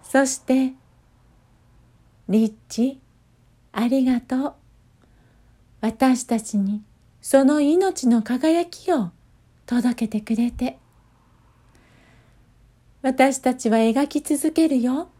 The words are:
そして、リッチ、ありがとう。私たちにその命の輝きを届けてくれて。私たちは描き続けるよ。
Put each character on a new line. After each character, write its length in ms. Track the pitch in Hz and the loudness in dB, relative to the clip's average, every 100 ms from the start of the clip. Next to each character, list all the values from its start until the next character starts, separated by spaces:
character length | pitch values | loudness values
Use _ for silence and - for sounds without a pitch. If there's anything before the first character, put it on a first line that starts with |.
そ 240 | - 269 269 | 0 0 0
し 160 | - | -4
て、 320 | - 262 262 262 _ _ _ _ _ _ _ _ _ _ _ _ _ _ - | -2 0 0 -6 _ _ _ _ _ _ _ _ _ _ _ _ _ _ -2
リ 200 | 208 220 | 0 0
ッ 60 | - _ | -4 _
チ、 320 | - 254 277 _ _ _ _ _ _ _ | -2 -2 -4 _ _ _ _ _ _ _
あ 160 | - 240 | -4 0
り 180 | 269 | 0
が 160 | 262 247 | 2 0
と 280 | - 254 285 | -2 -6 -6
う。 60 | - _ _ _ _ _ _ _ _ _ _ _ _ | -10 _ _ _ _ _ _ _ _ _ _ _ _
私 440 | 220 226 262 254 | -6 0 0 0
た 160 | - 226 | -2 -6
ち 180 | 220 208 | -2 -2
に 240 | 196 208 - _ _ _ | -2 -4 -10 _ _ _
そ 240 | - 269 | 0 4
の 160 | 269 302 | 4 2
命 480 | 285 339 381 - 254 | 2 2 0 0 0
の 140 | 233 | 0
輝 440 | 220 247 311 330 349 | 0 -2 0 0 -2
き 260 | - - | -8 -2
を 180 | 320 175 _ _ _ _ _ - | -2 -2 _ _ _ _ _ -4
届 400 | 240 240 233 220 | 0 0 -2 -4
け 20 | |
て 120 | 214 | -4
く 140 | 214 226 | -4 -2
れ 140 | 240 | -2
て。 280 | - 247 - _ _ _ _ _ _ _ _ _ _ _ _ _ _ _ _ _ _ _ _ _ _ | -2 -8 -8 _ _ _ _ _ _ _ _ _ _ _ _ _ _ _ _ _ _ _ _ _ _
私 360 | 269 262 262 262 | -4 2 2 2
た 160 | 262 | -4
ち 160 | 254 226 | -2 0
は 80 | 226 | 2
描 280 | 226 226 285 | 2 0 -2
き 140 | 302 | -4
続 320 | - 294 320 | -4 -2 0
け 160 | 311 320 | 0 2
る 140 | 262 | 2
よ。 260 | 240 269 339 _ | 0 -4 -6 _